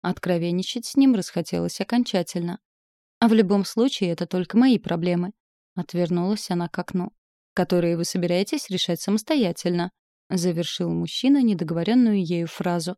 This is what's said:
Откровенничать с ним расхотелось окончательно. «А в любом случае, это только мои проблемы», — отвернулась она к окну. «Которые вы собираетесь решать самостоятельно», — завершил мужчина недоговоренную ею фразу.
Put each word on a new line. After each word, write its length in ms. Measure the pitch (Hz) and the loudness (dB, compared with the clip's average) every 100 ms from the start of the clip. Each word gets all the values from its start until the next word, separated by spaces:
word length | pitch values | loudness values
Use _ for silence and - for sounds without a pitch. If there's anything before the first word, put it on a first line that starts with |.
Откровенничать 840 | 175 180 180 175 170 175 185 233 - | -6 -4 -2 0 0 -2 -4 -8 -2
с 80 | - | 4
ним 180 | 269 | 4
расхотелось 680 | 220 - - 170 175 170 - | 4 0 -6 -4 -2 -4 -4
окончательно. 760 | 196 240 240 190 175 185 170 - _ _ _ _ _ _ | -2 0 0 -2 -2 -4 -6 -8 _ _ _ _ _ _
«А 80 | 233 | 4
в 60 | |
любом 300 | 220 185 196 | 6 4 2
случае, 480 | 190 - 262 - 180 | 0 0 0 0 -2
это 140 | 165 175 | -2 -2
только 320 | 185 175 214 | -2 2 4
мои 220 | 262 226 | 6 4
проблемы», — 540 | - 170 175 175 180 - _ _ _ - | 0 -2 0 0 -2 -8 _ _ _ -10
отвернулась 760 | 175 175 170 175 180 214 - | -6 -2 0 0 0 -2 -2
она 180 | 175 170 | -4 -2
к 120 | - | -6
окну. 320 | 175 185 185 _ _ _ _ | -4 -4 -4 _ _ _ _
«Которые 420 | - 180 180 170 170 | -4 0 2 2 0
вы 100 | 170 | -2
собираетесь 680 | 190 170 175 202 294 - | -2 0 0 0 -4 -4
решать 300 | 185 - 170 | -4 -2 -4
самостоятельно», — 920 | - 214 - 302 196 170 175 175 170 _ _ _ _ | 0 -2 0 0 0 -2 -2 -2 -4 _ _ _ _
завершил 600 | 185 180 170 170 - 170 | -2 0 -2 -4 -4 -4
мужчина 540 | 170 170 - 262 285 | -2 -4 -2 2 4
недоговоренную 840 | 240 185 160 170 170 247 233 202 165 | 4 0 -2 -2 2 4 4 2 0
ею 220 | 175 170 | -2 -4
фразу. 500 | - 180 175 160 | -4 -2 -2 -4